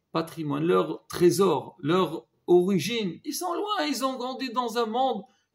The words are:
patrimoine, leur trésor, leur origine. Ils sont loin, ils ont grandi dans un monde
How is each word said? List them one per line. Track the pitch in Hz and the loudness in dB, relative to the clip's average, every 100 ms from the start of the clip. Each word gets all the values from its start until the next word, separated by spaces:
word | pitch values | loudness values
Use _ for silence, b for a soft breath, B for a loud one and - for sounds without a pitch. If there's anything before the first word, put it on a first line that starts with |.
| _ | _
patrimoine, | 165 160 165 147 143 | -6 -4 -6 -4 -2
leur | 165 185 156 - _ | 2 2 2 -6 _
trésor, | - 175 151 190 135 - - | 4 4 6 2 2 -4 -8
leur | 143 185 156 156 _ _ - | 0 2 0 -4 _ _ 4
origine. | 180 180 185 185 233 190 - | 4 6 0 0 -2 -4 -6
Ils | 294 | -10
sont | - 349 | -6 -6
loin, | 349 415 403 302 | -4 -4 -2 -2
ils | 226 | -2
ont | 269 262 | -4 -4
grandi | 254 240 262 | -8 -6 -6
dans | 247 240 233 | -4 -2 -2
un | 220 | -2
monde | 240 262 214 - b b | 0 0 -2 -8 b b